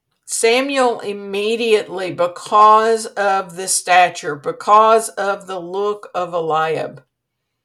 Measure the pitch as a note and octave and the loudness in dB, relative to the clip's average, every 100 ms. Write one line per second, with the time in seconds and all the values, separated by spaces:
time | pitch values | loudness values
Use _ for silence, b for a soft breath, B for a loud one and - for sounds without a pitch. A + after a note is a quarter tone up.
0 | _ _ - - A3+ B3 C#4 C4+ B3+ A3+ | _ _ -10 -2 0 2 0 0 0 0
1 | G3+ G3+ G3+ G3 G#3 A3+ A#3 G#3+ - F3+ | -8 -10 -8 -4 -2 -2 2 0 0 -8
2 | F#3 E3 F3 F3 - G#3+ G#3+ G#3+ A3 A3+ | -8 -4 -4 -4 -2 4 6 6 4 0
3 | A3 - G3+ G3 F3+ E3+ F#3+ - - F3+ | -2 -4 -2 -2 -4 -10 -4 -4 2 4
4 | F3 F3 F3 D3 D3+ D#3+ - G#3+ A3 A3+ | 4 0 -8 -8 -8 -6 4 6 6 4
5 | A3 - G3 G3 F#3+ F#3+ E3+ F#3 G#3 G#3 | 0 -6 -4 -4 -8 -12 -8 -4 -4 -4
6 | - F3+ F3+ F3 D#3+ D#3 D#3+ D3 - - | -8 -8 -6 -4 -2 -2 -2 -4 -6 -12
7 | _ _ _ _ _ _ | _ _ _ _ _ _